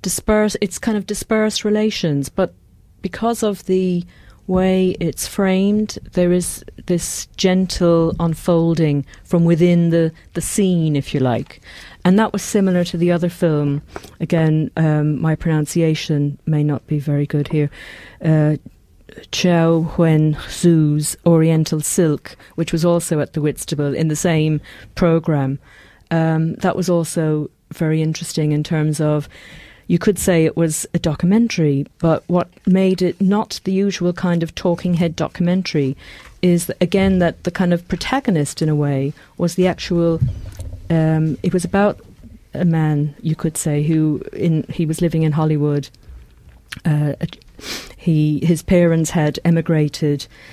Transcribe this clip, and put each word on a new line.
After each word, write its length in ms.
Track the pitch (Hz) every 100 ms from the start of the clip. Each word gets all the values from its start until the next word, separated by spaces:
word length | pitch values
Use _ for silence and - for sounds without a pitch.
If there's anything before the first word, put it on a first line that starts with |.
disperse-, 540 | 185 - - 214 214 -
it's 160 | 202 -
kind 200 | 233 214
of 100 | 185
dispersed 580 | 208 - 220 214 - 208
relations, 640 | 208 214 - 165 143 139
but 240 | - 180 - _ - _ _
because 400 | 185 - 226 226
of 240 | 214 196 -
the 400 | 185 185 175 175 - - - -
way 500 | 185 190 185 185 -
it's 280 | 170 - -
framed, 720 | - 190 185 196 214 214 - -
there 180 | 180 175
is 340 | 180 175 - - - -
this 400 | 175 - - - -
gentle 800 | 190 185 185 - 175 165 165 170
unfolding 840 | 170 156 - 170 165 165 156 143 135 -
from 220 | - 175 170
within 460 | 165 175 175 170
the, 200 | 170 160 160 -
the 80 | 170
scene, 540 | - - 190 175 160 143
if 180 | -
you 60 | 147
like. 420 | 131 117 147 - - - - -
And 140 | 180 196
that 160 | 214
was 80 | 202
similar 420 | - 214 190 180 175
to 120 | 170
the 140 | 175
other 180 | 175 175
film. 540 | - 170 147 147 143 - - - -
Again, 520 | 170 170 156 156 160 -
um, 460 | 156 151 151 147
my 140 | 160 156
pronunciation 1040 | 170 156 151 175 160 156 - 147 147 139 -
may 160 | 151
not 220 | 147 143 -
be 100 | 151
very 300 | 143 143 143
good 220 | 147 143
here. 200 | 151 147 - - - - - 165
Uh, 320 | 156 151 151 - - _ _ - - -
Chow 500 | - 180 170 165 165
Huen 520 | 165 - 165 156 156
Tzu's 840 | 151 - - 175 160 151 151 151 - 175
Oriental 520 | 165 160 160 156 156
Silk, 560 | - - 165 147 - - - -
which 180 | 160
was 100 | 165
also 360 | 175 170 - 151
at 140 | 131
the 80 | 156
Whitstable 520 | 147 135 - 143 143
in 140 | 135 160
the 80 | 151
same 460 | 180 160 156 151 - - - -
programme. 640 | 175 165 160 143 135 139 - - - _ -
Um, 460 | 165 160 160 160 -
that 200 | 185 -
was 140 | 175
also 640 | 170 160 170 156 151 - _ -
very 300 | - 160 156
interesting 500 | 160 156 - - 151
in 120 | 151
terms 360 | 147 156 151 151
of, 300 | 151 151 - - - - - - -
you 80 | 175
could 220 | 214 185
say 260 | - 170 160
it 100 | -
was 300 | 165 156 -
a 60 | 175
documentary, 880 | 165 143 175 214 233 - 151 139 147 _
but 260 | 165 160 -
what 200 | 175 - - -
made 340 | 185 190 185
it 180 | 180 -
not 400 | 190 208 - -
the 80 | -
usual 420 | 190 202 - 175
kind 300 | 175 180 170
of 100 | 165
talking 400 | - 185 170 180
head 220 | 170 170 165
documentary 840 | 156 - 175 185 180 151 135 - - - - -
is, 240 | 180 175 -
th-, 100 | -
again, 380 | 175 196 190 185
that 260 | 170 -
the 60 | 180
kind 240 | - 180
of 140 | 175 -
protagonist, 760 | 175 - 269 254 165 143 -
in 80 | 156
a 60 | 151
way, 380 | 143 139 139 - - -
was 160 | 175 180
the 100 | 180
actual, 540 | 175 - 170 170 165 - - - - - - -
um, 480 | 165 160 160 160 -
it 120 | 180
was 120 | 185 175
about 340 | 196 208 - - - - - _
a 120 | - 180
man, 500 | 160 156 147 147 -
you 140 | 160 156
could 220 | 160 -
say, 240 | 160 147
who 400 | 151 160 156 147 -
in, 320 | - 170 156 -
he 160 | - 156
was 160 | 160
living 220 | 170 160
in 80 | 160
Hollywood. 580 | 151 156 151 147 143 139 - - - - - - - - - 165
Uh, 280 | 147 147 - 160 - - - - - - -
he, 480 | 170 156 151 151 165
his 160 | 160
parents 480 | - 180 175 165 156
had 300 | 170 151 -
emigrated 840 | 170 165 160 156 151 - 151 147 - - -